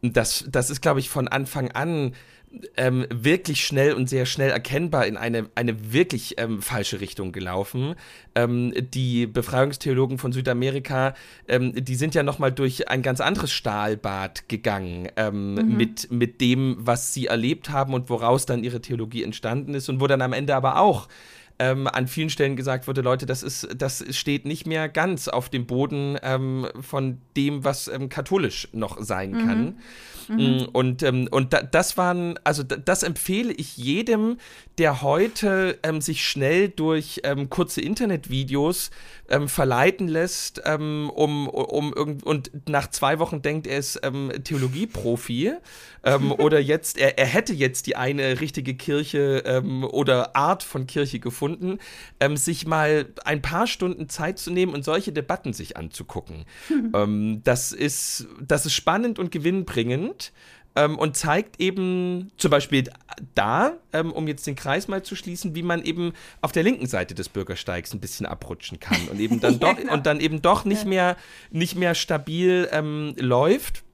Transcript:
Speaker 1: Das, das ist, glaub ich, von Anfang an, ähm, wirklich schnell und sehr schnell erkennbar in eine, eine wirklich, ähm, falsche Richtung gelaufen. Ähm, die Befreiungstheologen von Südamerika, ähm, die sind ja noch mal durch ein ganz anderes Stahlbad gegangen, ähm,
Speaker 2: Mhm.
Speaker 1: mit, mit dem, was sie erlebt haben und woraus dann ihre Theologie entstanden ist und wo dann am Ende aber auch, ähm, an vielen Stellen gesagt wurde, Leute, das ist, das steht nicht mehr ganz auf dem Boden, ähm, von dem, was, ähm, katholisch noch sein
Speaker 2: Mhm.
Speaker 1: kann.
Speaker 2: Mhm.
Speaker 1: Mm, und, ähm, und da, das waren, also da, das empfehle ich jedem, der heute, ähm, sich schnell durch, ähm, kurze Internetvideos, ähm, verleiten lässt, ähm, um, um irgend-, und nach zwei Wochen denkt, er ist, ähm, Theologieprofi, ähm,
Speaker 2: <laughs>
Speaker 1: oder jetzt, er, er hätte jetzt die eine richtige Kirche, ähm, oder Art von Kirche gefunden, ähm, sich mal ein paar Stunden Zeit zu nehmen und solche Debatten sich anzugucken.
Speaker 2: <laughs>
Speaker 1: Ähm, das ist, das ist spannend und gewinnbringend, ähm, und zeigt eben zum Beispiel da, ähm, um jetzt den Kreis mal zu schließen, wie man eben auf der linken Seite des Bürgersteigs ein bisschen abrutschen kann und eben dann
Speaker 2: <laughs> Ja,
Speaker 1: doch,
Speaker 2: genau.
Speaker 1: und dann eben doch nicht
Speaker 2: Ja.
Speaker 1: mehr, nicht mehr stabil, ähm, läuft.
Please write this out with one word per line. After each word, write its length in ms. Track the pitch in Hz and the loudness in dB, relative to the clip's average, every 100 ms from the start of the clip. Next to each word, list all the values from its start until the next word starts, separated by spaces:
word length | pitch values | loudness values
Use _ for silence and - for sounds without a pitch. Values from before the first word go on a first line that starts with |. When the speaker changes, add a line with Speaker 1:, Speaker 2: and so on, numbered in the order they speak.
Speaker 1:
Das, 440 | 123 117 113 - - | 4 2 2 -2 -2
das 220 | 131 127 | 0 0
ist, 120 | 135 | 0
glaub 160 | 160 143 | 2 2
ich, 120 | 131 | 0
von 180 | - 127 | -2 -2
Anfang 440 | 135 139 - 127 | -2 -2 -4 -4
an, 420 | - 156 165 135 127 - - _ - - - | -2 -2 0 -2 -4 -20 -20 _ -18 -10 0
ähm, 280 | 127 127 127 | 2 2 0
wirklich 560 | 120 123 180 185 143 - | 0 2 2 2 -2 0
schnell 280 | 139 143 | 4 4
und 140 | 127 127 | 4 0
sehr 180 | 131 127 | 0 0
schnell 240 | - 135 | 0 0
erkennbar 580 | 120 127 139 147 151 104 | 0 -2 -2 0 2 0
in 100 | 107 | 0
eine, 320 | 117 117 107 - | -2 -2 -4 -2
eine 360 | 120 107 107 | -2 -2 0
wirklich, 440 | 123 180 120 - - | 2 2 0 -6 -6
ähm, 240 | 113 107 | -4 -4
falsche 400 | - 120 101 101 | -4 -4 -4 -4
Richtung 320 | 98 - 92 | -8 -8 -8
gelaufen. 640 | 87 92 92 101 127 139 170 - - - | -6 -4 -4 -4 -4 -4 -6 -14 -20 -4
Ähm, 380 | - 120 120 123 - 127 | 0 2 2 0 -2 -4
die 340 | - 127 120 117 | -2 0 2 0
Befreiungstheologen 920 | 117 117 131 139 135 151 131 131 131 | -2 -2 2 2 2 0 2 2 0
von 120 | 131 | -4
Südamerika, 840 | 127 131 120 131 139 135 135 131 131 - - - | -2 0 0 0 -2 -2 0 0 -2 -18 -20 0
ähm, 240 | 123 127 127 | 2 2 -2
die 200 | 127 127 | -4 0
sind 200 | 151 160 | 2 2
ja 80 | |
noch 160 | 143 135 | 0 2
mal 120 | 139 | 0
durch 340 | 131 135 131 - | 2 -2 0 -2
ein 140 | 135 | 0
ganz 180 | 127 127 | 0 0
anderes 320 | 131 202 - | 2 0 -2
Stahlbad 960 | - - 104 104 107 104 98 95 - - | -2 -2 0 0 -2 -2 -4 -6 -8 -6
gegangen, 600 | 110 - 101 92 87 87 - | -2 0 -2 -4 -6 -6 -2
ähm, 380 | 107 101 101 98 | 0 0 -2 2
Speaker 2:
Mhm. 200 | 220 214 | 2 4
Speaker 1:
mit, 340 | 113 - - | 2 0 -4
mit 260 | 120 120 - | 0 0 2
dem, 380 | 123 127 135 127 | 2 4 2 0
was 340 | 117 120 - | 0 0 0
sie 120 | - 127 | -4 -2
erlebt 460 | 117 117 160 - | 0 0 -2 -2
haben 220 | 147 135 | -2 0
und 160 | 131 123 | -2 -2
woraus 360 | 117 117 131 135 | 0 4 4 2
dann 180 | 123 | -2
ihre 160 | 117 120 | -2 -6
Theologie 440 | - 120 110 120 | -6 -6 -4 -4
entstanden 500 | - 110 113 123 139 | -6 -4 -4 -4 -4
ist 160 | 143 131 | -6 -4
und 100 | 131 | 0
wo 80 | 135 | 4
dann 140 | 135 | 4
am 100 | 127 | 4
Ende 240 | 127 143 135 | 0 0 2
aber 240 | 131 - | 2 6
auch, 300 | 202 123 - - - - - _ | 6 4 -2 -20 -20 -20 -20 _
ähm, 300 | 131 135 135 | 0 2 0
an 200 | - 127 | 0 -2
vielen 220 | - 156 | -2 -4
Stellen 260 | 139 143 131 | 2 0 2
gesagt 280 | 131 127 127 | -2 -4 -2
wurde, 140 | 135 | -2
Leute, 240 | 127 127 131 | 2 0 0
das 160 | 127 | -4
ist, 240 | - - - 131 | -4 -8 -8 -4
das 260 | 135 - - | -4 -4 -6
steht 340 | 127 - 143 143 | -4 -2 -2 -2
nicht 200 | 156 - | -6 -4
mehr 200 | 160 156 | -4 -2
ganz 380 | 156 170 165 - | 0 0 0 -2
auf 200 | 123 127 | -4 -2
dem 160 | 131 120 | -4 -2
Boden, 520 | 123 139 147 139 143 | 0 0 0 -2 -4
ähm, 460 | 135 131 131 131 123 - | -2 -2 0 -2 -4 -8
von 360 | 127 143 135 127 _ - | -6 -2 -2 -4 _ 0
dem, 260 | 139 143 135 | 0 2 0
was, 220 | 139 - | -2 -4
ähm, 180 | 135 135 | -6 -6
katholisch 600 | - 131 190 135 - - | -6 0 2 2 -2 -8
noch 240 | 113 104 - | -6 -6 -6
sein 300 | 104 95 98 | -4 -4 -2
Speaker 2:
Mhm. 60 | 233 226 | 0 2
Speaker 1:
kann. 300 | 226 233 208 - - - - - | 2 0 -4 -18 -20 -18 -18 -4
Speaker 2:
Mhm. 80 | 220 | 2
Speaker 1:
Mm, 280 | 135 131 127 | 4 4 2
und, 300 | 127 127 127 | 2 2 2
ähm, 240 | 143 127 127 | 2 2 2
und 240 | 135 131 | 2 4
da, 80 | 143 | 2
das 360 | 131 160 180 - | 2 2 2 2
waren, 420 | 180 180 175 170 | 2 2 -2 -2
also 200 | 143 147 | 0 0
da, 140 | 135 - | -2 -4
das 260 | 143 185 | 0 0
empfehle 500 | 156 - - 185 240 | 0 -2 -2 0 0
ich 240 | - 156 - | -4 -8 -6
jedem, 600 | 123 165 226 220 220 240 - - - - | -2 0 2 2 2 -2 -10 -20 -14 2
der 240 | 160 135 | 2 2
heute, 760 | 139 151 220 - 208 190 185 - | 2 4 2 2 0 2 2 0
ähm, 180 | 156 160 | -2 -2
sich 240 | 147 160 - | -2 -2 -2
schnell 400 | - 135 170 196 | 0 2 4 2
durch, 540 | - 156 160 156 - | 2 0 0 -2 -4
ähm, 280 | 139 139 139 | -2 -2 -2
kurze 280 | - 175 - | 0 0 0
Internetvideos, 1120 | 147 220 233 170 - 127 135 139 151 180 - - - - - | -2 0 0 -2 -2 -4 0 2 2 0 -4 -10 -18 -20 0
ähm, 180 | 143 147 | 0 2
verleiten 600 | - 135 123 156 - 180 | 0 2 6 4 4 -2
lässt, 560 | 160 180 - - - - | 0 0 -2 -8 -4 -2
ähm, 460 | 151 151 151 147 | 0 0 -2 -4
um, 340 | - 151 147 139 | 2 2 2 -2
um 460 | - - 147 147 | -2 -2 0 -2
irgend-, 300 | - 147 143 | -2 -2 -2
und 260 | - 151 127 143 139 | 0 -2 -2 -10 -2
nach 220 | 147 139 | -2 0
zwei 300 | - 139 156 | -2 0 2
Wochen 240 | 165 156 | 0 -2
denkt, 240 | 139 156 156 | -2 -4 -2
er 100 | 139 | -4
ist, 220 | 135 - | -2 -4
ähm, 280 | 139 135 139 - | -4 -4 -6 -6
Theologieprofi, 1120 | 131 147 131 131 226 - 117 120 - 120 175 339 - - - - | -4 0 0 -2 -4 -2 -2 -2 -2 0 0 -2 -10 -20 -20 -2
ähm, 280 | - 139 139 | 2 4 4
Speaker 2:
<laughs> 60 | 143 | 4
Speaker 1:
oder 200 | 151 156 | 6 6
jetzt, 380 | 135 156 - - | 4 2 0 2
er, 220 | 135 - | 4 4
er 80 | 131 | 4
hätte 260 | 160 220 | 2 0
jetzt 320 | 170 131 127 - | 0 0 0 -4
die 100 | - | -2
eine 460 | 127 143 135 127 | -2 0 0 0
richtige 320 | 151 - 131 | -2 -4 -4
Kirche, 680 | 127 - 147 151 147 139 135 - | -6 0 0 0 2 2 2 2
ähm, 380 | 131 131 131 | 0 0 -2
oder 520 | 131 - 139 127 123 - | -2 2 4 4 4 4
Art 280 | 147 190 | 4 2
von 240 | - 143 127 | -2 -8 -4
Kirche 320 | - 143 120 | -2 -2 -2
gefunden, 580 | 117 117 143 170 180 202 - - - - | -6 -4 -4 -2 -4 -6 -10 -18 -20 0
ähm, 160 | 143 147 | 2 2
sich 300 | 151 165 156 | 0 -2 0
mal 400 | 160 151 151 135 - - | 2 4 4 2 -6 -4
ein 180 | 151 | -2
paar 240 | 135 170 233 | -2 0 -2
Stunden 420 | - 185 175 156 | 0 -4 -4 -8
Zeit 300 | - 156 - | -4 -4 -4
zu 100 | - | -4
nehmen 240 | 180 185 | 0 0
und 100 | 143 | 0
solche 280 | 139 165 196 | 0 0 0
Debatten 420 | 147 - 156 - | -6 -4 -4 -4
sich 240 | 113 76 - | -8 -10 -10
anzugucken. 680 | 80 - - - - 78 80 - - | -10 -10 -10 -10 -10 -14 -14 -18 -2
Speaker 2:
<laughs> 280 | 302 226 101 | 0 2 2
Speaker 1:
Ähm, 460 | 104 104 107 110 | 4 2 0 0
das 280 | - 123 - | 2 2 0
ist, 540 | - 147 147 - - 113 82 | -2 -2 -2 -4 -6 -10 -16
das 240 | 131 147 147 | 0 0 2
ist 80 | |
spannend 460 | 131 - 180 240 220 | 0 2 2 0 -2
und 100 | 180 | -4
gewinnbringend, 840 | 165 151 190 175 - 113 131 208 403 - _ - - _ - | 0 0 0 -2 -2 0 0 -2 -8 -14 _ -20 -20 _ 2
ähm, 200 | 147 156 | 2 4
und 200 | 156 139 | 0 0
zeigt 420 | 160 160 214 - | 0 0 0 0
eben 720 | 185 190 185 180 180 180 190 _ | 0 0 0 0 -2 -4 -8 _
zum 140 | - | 4
Beispiel 340 | 143 135 139 127 - _ - 135 | 4 4 0 0 -6 _ -16 -6
da, 400 | - 104 131 254 339 _ | 0 2 4 2 0 _
ähm, 220 | 156 165 | -2 -2
um 140 | 160 156 | -2 -4
jetzt 180 | 143 - | -4 -6
den 80 | 139 | -6
Kreis 320 | - 147 - | -2 -2 -2
mal 160 | 196 | -6
zu 120 | 190 196 | -6 -12
schließen, 380 | - 175 190 156 | -10 -8 -6 -4
wie 60 | |
man 220 | 175 170 | -2 0
eben 300 | - 165 170 - - - | 0 -2 -2 -6 -18 -6
auf 120 | 147 | -2
der 100 | - | 2
linken 220 | 175 254 123 | 2 2 -2
Seite 280 | 98 90 85 | -2 -4 -6
des 120 | 92 | -6
Bürgersteigs 640 | - 90 90 - 87 87 | -6 -6 -6 -6 -6 -6
ein 60 | 104 | -10
bisschen 260 | 98 - 104 | -10 -8 -8
abrutschen 540 | - - - - - | -8 -10 -12 -12 -14
kann 180 | - - 85 | -2 -2 -2
und 80 | 101 | -2
eben 220 | 110 117 | 0 2
dann 120 | 120 | 4
Speaker 2:
<laughs> 60 | 123 | 4
Ja, 0 | |
Speaker 1:
doch, 160 | 156 - | 4 2
Speaker 2:
genau. 160 | - | 0
Speaker 1:
und 120 | 151 143 | 0 2
dann 160 | 147 | 2
eben 200 | 151 156 | 0 2
doch 220 | 170 202 | 4 4
nicht 200 | 202 208 | 2 0
Speaker 2:
Ja. 60 | 214 | 0
Speaker 1:
mehr, 280 | 190 180 175 - - - | 2 2 0 -8 -20 -8
nicht 240 | 160 170 180 | -2 -2 0
mehr 200 | 180 165 | 0 0
stabil, 760 | - 156 139 160 180 180 175 | 0 -2 -2 2 4 4 2
ähm, 420 | 156 151 151 151 - | 0 -2 -4 -6 -2
läuft. 640 | 127 123 147 254 - - - | 2 4 6 4 0 -8 -8